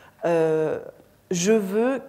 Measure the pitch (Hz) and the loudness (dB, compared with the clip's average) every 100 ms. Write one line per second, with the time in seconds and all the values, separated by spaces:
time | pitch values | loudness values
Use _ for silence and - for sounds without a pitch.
0 | - _ - 170 160 156 156 - - - | -20 _ 0 2 2 0 -2 -4 -8 -20
1 | - _ _ 180 180 220 196 202 240 269 | -20 _ _ -2 4 2 2 0 0 -2